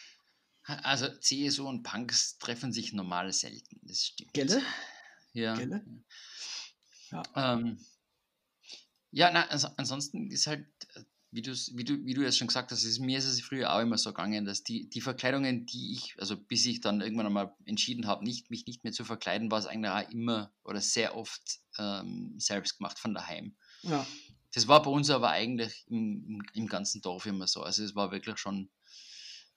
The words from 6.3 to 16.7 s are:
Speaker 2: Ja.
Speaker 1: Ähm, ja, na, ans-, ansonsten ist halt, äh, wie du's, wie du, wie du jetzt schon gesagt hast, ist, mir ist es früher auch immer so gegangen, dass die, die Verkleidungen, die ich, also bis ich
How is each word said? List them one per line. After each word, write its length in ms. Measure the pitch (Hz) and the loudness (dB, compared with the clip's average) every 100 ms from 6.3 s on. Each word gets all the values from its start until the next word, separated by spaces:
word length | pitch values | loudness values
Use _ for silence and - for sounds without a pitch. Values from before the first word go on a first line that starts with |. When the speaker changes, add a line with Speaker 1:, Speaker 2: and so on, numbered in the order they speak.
| - - - - - _ - - | -14 -10 -10 -12 -18 _ -20 -12
Speaker 2:
Ja. 120 | 160 160 147 | -10 -4 2
Speaker 1:
Ähm, 420 | 131 120 117 101 - _ _ _ _ _ _ _ - - - _ _ | 4 4 2 -2 -8 _ _ _ _ _ _ _ -20 -20 -20 _ _
ja, 200 | 139 175 | 6 8
na, 140 | 170 - | 8 4
ans-, 160 | 147 143 - | 2 0 -2
ansonsten 540 | 123 135 143 - - | -4 -4 -4 -6 -4
ist 160 | - 151 | 0 0
halt, 200 | 147 147 _ - | 0 -6 _ -18
äh, 80 | 120 113 _ _ | -18 -20 _ _
wie 120 | 117 | -8
du's, 300 | 127 127 - | -6 -6 -6
wie 100 | 123 | -6
du, 180 | 123 143 127 | -2 -2 0
wie 80 | |
du 80 | 131 | 0
jetzt 160 | 135 - | 4 4
schon 80 | 123 | 4
gesagt 220 | 127 123 | 0 0
hast, 120 | 117 | -2
ist, 160 | 113 113 | 0 0
mir 180 | 127 135 | 2 0
ist 80 | 135 | 0
es 140 | 123 | -2
früher 300 | - 135 117 | -2 0 4
auch 60 | 95 | 6
immer 180 | 117 107 | 6 4
so 120 | - | 2
gegangen, 340 | - 95 107 101 | 0 0 0 0
dass 160 | 98 | -4
die, 240 | - 117 - | -4 -4 -4
die 120 | 120 | -4
Verkleidungen, 640 | 135 123 127 139 135 120 - | -4 0 2 2 2 0 -2
die 260 | 123 - | -8 -6
ich, 220 | - - - | -8 -10 -6
also 180 | 104 101 | -4 -4
bis 260 | - 117 | -2 2
ich 140 | 123 | 2